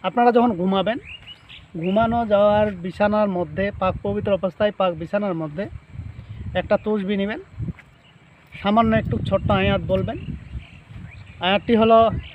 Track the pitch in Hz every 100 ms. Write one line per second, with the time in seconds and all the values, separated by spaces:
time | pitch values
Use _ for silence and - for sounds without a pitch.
0 | 185 240 240 233 240 175 185 190 185 262
1 | - - - - - - - 165 175 202
2 | 226 233 226 202 208 208 208 185 180 -
3 | 208 208 208 180 170 151 202 196 185 180
4 | 202 202 208 190 190 - 208 202 190 165
5 | 165 202 202 165 156 151 208 - - -
6 | - - - - - 180 175 208 214 214
7 | 185 202 196 233 381 - - - - _
8 | _ _ _ _ - - 202 214 226 220
9 | - 226 - 190 - 196 196 196 165 190
10 | 190 - - - - - - - - -
11 | - - - - 180 202 - 226 226 226
12 | 226 - -